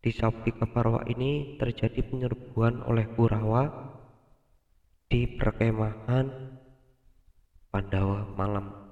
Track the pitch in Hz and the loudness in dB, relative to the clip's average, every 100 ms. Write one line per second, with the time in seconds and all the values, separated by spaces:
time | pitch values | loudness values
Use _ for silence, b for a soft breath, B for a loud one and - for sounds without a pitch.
0 | 120 - 113 - - - 113 120 117 113 | -2 2 0 2 -4 -2 0 2 2 2
1 | - 120 131 147 139 147 123 - 113 - | 0 -2 0 -2 -4 -4 -4 0 -2 0
2 | - 131 123 113 - - 113 120 123 113 | -2 -2 -2 -4 -6 2 2 2 0 2
3 | 110 - 113 110 110 117 147 - - - | 2 2 4 4 2 2 0 -4 -16 -18
4 | - - _ _ _ _ _ _ _ _ | -20 -20 _ _ _ _ _ _ _ _
5 | _ 120 120 - 113 - 113 110 110 107 | _ 2 2 0 0 2 0 2 -2 -4
6 | - 127 135 131 131 - - _ _ _ | 0 0 0 -6 -14 -16 -20 _ _ _
7 | _ _ _ _ _ _ _ 98 98 95 | _ _ _ _ _ _ _ -4 0 2
8 | 98 101 104 95 98 101 98 101 - | 2 0 -4 -2 0 -2 -4 -14 -20